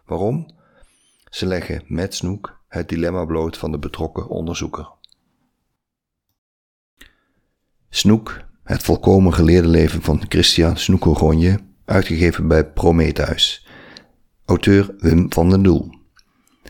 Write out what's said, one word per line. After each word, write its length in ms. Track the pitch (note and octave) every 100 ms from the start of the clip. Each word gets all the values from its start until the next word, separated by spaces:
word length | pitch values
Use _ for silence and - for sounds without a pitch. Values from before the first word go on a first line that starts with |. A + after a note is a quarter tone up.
| -
Waarom? 440 | D#2+ G2+ D3+ D#3+ _ _ _ _ _ _ _ _
Ze 160 | - F#2
leggen 380 | F2+ - - -
met 280 | - F#2+ -
Snoek 440 | F2+ G2+ - - _
het 220 | F#2 E2+
dilemma 360 | E2 E2 F2+ D#2+
bloot 320 | D#2+ D#2+ -
van 140 | D#2+
de 80 | D2+
betrokken 480 | D2 - D#2+ - -
onderzoeker. 600 | - E2 E2 D#2 D#2 D#2 _ _ _ _ _ _ _ _ _ _ _ _ _ _ _ _ _ _ _ _ _ - _ _ _ _ _ _ _ _
Snoek, 520 | - G2 A2+ A2+ - - -
het 200 | - -
volkomen 500 | - E2 - G2 F#2
geleerde 340 | D#2+ D#2+ F2 E2+
leven 340 | E2 D#2+ E2+
van 200 | - D2+ -
Christiaan 500 | F#2 E2+ - E2 D#2
Snoek 260 | - F#2
Hougonje, 560 | - D2+ D#2 D#2+ F2 G2+ - _ -
uitgegeven 640 | G2 - D#2+ F2 - D#2+
bij 180 | D#2+ D2+
Prometheus. 1000 | - F2 E2+ D2+ D2 - - - - - - - - _ _ _ _ -
Auteur 480 | F2+ - G2 G2 -
Wim 360 | - E2 -
van 160 | - E2+
den 140 | F#2+
Doel. 300 | F#2+ E2 - - _ _ _ _ _ _ -